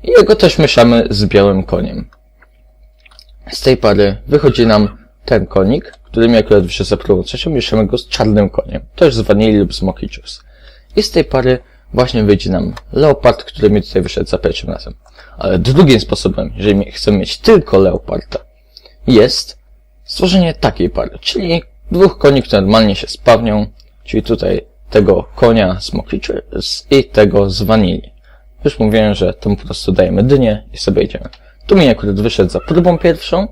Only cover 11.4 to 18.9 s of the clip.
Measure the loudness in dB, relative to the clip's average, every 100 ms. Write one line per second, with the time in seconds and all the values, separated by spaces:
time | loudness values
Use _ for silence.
11.4 | 0 -2 _ _ _ -2 -2 0 2 0
12.4 | 0 -4 -4 -8 -8 0 2 4 2 0
13.4 | -8 -2 2 2 -2 -4 -4 -6 -6 -4
14.4 | -4 -6 -10 -12 -14 -20 _ _ -20 -8
15.4 | -4 -2 2 4 6 4 0 -4 -4 -4
16.4 | -8 -4 0 0 -2 -6 -2 -2 -2 -4
17.4 | 4 4 4 2 2 -2 -6 -10 -8 -14
18.4 | -14 _ _ -20 _